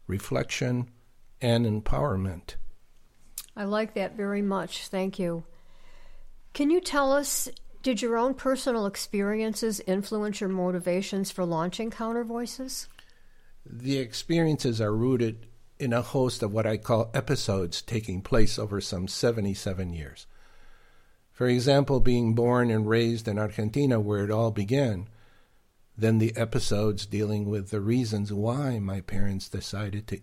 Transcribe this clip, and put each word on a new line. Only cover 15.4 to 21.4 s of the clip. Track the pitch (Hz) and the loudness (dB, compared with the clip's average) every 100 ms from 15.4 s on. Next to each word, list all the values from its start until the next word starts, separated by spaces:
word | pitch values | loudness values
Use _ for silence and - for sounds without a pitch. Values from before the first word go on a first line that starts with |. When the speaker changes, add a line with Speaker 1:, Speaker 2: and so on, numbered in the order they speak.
| - - - - | -14 -20 -18 -6
Speaker 1:
in | 135 | -2
a | 120 | 0
host | 117 139 127 - | 0 0 0 0
of | 104 | -2
what | 107 110 | 0 0
I | 107 | 0
call | - 113 113 | 0 0 2
episodes | 135 - 131 - 98 85 - | -2 0 -2 0 0 -2 -6
taking | - 117 110 92 | -4 -6 -4 -6
place | - 120 110 - | 4 8 8 6
over | 104 101 | -4 -4
some | - 92 92 | -4 -4 -4
seventy-seven | - 120 113 101 95 101 92 90 | 0 2 2 0 -2 -4 -4 -4
years. | 82 71 - - - - - - - - - - _ _ | -6 -10 -14 -20 -20 -20 -20 -20 -20 -20 -20 -20 _ _
For | - | -2